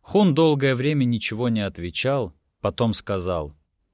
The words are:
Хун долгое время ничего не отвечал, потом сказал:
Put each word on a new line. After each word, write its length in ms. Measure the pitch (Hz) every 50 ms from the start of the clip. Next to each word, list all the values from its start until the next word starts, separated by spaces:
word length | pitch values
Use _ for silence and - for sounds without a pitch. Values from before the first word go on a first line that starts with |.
Хун 340 | _ - - 196 208 185 147
долгое 420 | 151 165 160 151 139 135 139 131
время 280 | 120 127 143 156 147 131
ничего 440 | 120 120 110 - - 113 107 123 120
не 120 | 117 110
отвечал, 760 | 104 98 92 - 87 90 87 - - 127 139 139 120 90 - _ _ _ _ _
потом 320 | - 101 - - 123 117 104
сказал: 640 | - - - 104 95 87 90 90 85 76 73 73 _ _ _ _ _ _ _